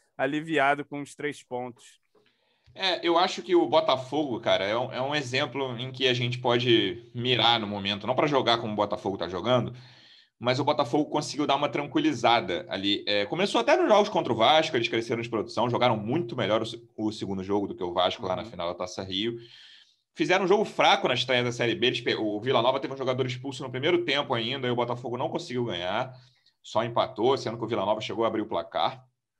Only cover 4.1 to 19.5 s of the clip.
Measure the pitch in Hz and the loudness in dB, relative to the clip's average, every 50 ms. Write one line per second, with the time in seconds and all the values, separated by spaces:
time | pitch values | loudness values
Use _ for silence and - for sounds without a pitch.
4.1 | 143 151 151 135 110 92 - 107 95 92 95 101 110 120 127 - - 120 131 139 | -4 -2 -2 -2 -4 -2 2 2 2 2 2 0 0 -2 -2 -4 -4 -6 -4 -2
5.1 | 147 151 135 120 127 135 147 135 - 139 135 131 120 110 127 131 127 131 139 127 | -4 -4 -4 -2 -2 -2 -2 -2 -4 -6 -6 -4 -6 -8 -8 -10 -6 0 2 2
6.1 | 123 120 120 120 123 - - 120 120 123 120 123 117 107 101 92 87 - - - | 2 2 0 -4 -4 -2 2 2 2 4 4 4 4 4 4 2 -4 -6 -12 -14
7.1 | - 120 120 127 123 110 110 117 120 113 104 101 104 101 98 98 104 98 101 113 | -10 -6 0 0 2 4 4 4 4 2 0 -4 -6 -4 -4 -4 -4 -4 -2 -2
8.1 | 131 - 160 151 143 131 113 120 117 117 117 107 107 101 104 101 104 - - 101 | 0 0 2 2 2 2 4 4 2 2 0 -4 0 0 0 0 -2 -4 -4 -6
9.1 | 98 98 87 87 92 87 92 120 127 120 - - - - - - - - - - | -4 -4 -6 -6 -6 -4 0 2 2 2 2 -2 -8 -12 -20 -20 -20 -20 -20 -20
10.1 | - - _ _ _ - 110 123 127 139 135 147 147 143 139 123 - 151 147 - | -20 -20 _ _ _ -4 0 0 2 2 2 2 2 2 2 2 2 0 0 2
11.1 | 147 147 147 - - 139 147 139 139 139 147 143 - 147 143 127 - 156 147 156 | 0 -2 -2 -2 -2 -2 2 2 4 2 2 0 -2 -2 -4 0 0 2 2 2
12.1 | 135 113 120 117 120 117 98 92 87 78 - - - 98 98 101 101 - - 98 | 0 2 4 4 4 4 2 0 -4 -4 -4 -6 -6 -2 0 0 0 0 0 0
13.1 | 104 101 101 - 156 165 202 202 - 240 226 285 320 370 349 277 208 208 208 208 | 0 0 0 0 0 -2 0 0 0 0 4 4 4 4 6 6 6 4 4 4
14.1 | - 170 151 - 113 104 113 131 156 160 156 - 135 123 117 - 117 113 113 127 | 0 -2 0 0 2 4 6 6 6 6 4 2 0 -2 -2 0 -2 -2 -2 -2
15.1 | 120 113 117 120 - 107 92 - - 117 117 123 120 107 120 123 113 104 101 110 | -4 -4 -4 -4 -4 -4 -4 -2 -2 -2 0 0 2 2 2 2 2 0 -2 -2
16.1 | 139 170 175 - - 127 101 98 107 110 110 - - - - - - - 107 107 | -2 -2 -2 -4 -4 -2 0 2 2 0 0 -2 -8 -14 -16 -18 -10 -4 -4 -4
17.1 | 107 - 110 95 98 95 92 98 101 104 98 87 90 - 92 87 87 90 90 95 | -4 -4 -8 -6 -6 -6 -4 -2 0 0 0 -2 -6 -6 -6 -4 0 2 2 0
18.1 | - - 101 92 92 90 87 87 95 90 85 87 90 90 90 90 - - 95 92 | 0 -2 -4 -4 -4 -4 -6 -10 -10 -6 -6 -6 -4 -6 -8 -8 -8 -10 -8 -6
19.1 | 92 98 110 120 117 117 - - | -4 -4 -4 -4 -6 -8 -14 -18